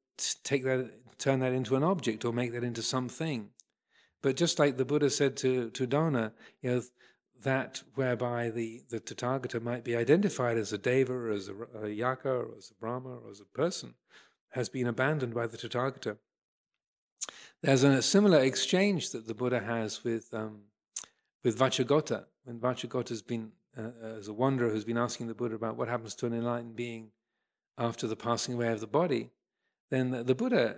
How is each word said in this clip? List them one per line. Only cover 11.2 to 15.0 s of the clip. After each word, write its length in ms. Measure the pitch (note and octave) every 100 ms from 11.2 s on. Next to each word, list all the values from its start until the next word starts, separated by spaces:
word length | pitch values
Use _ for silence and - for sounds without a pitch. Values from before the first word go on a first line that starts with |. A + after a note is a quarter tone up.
| A#2
as 180 | G#2 F#2+
a, 360 | G2+ A#2 A#2 G#2+
a 40 |
yaka, 400 | G#2+ B2 C3 C3+
or 200 | B2+ A#2 A2+
as 140 | -
a 60 | _
brahma, 380 | A2+ B2+ C3 B2
or 140 | A2
as 80 | G2+
a 60 | G#2
person, 500 | - E3+ - A#2+ A#2+ _ - - _ _
has 200 | B2+ A#2
been 160 | C3 A#2+
abandoned 480 | A#2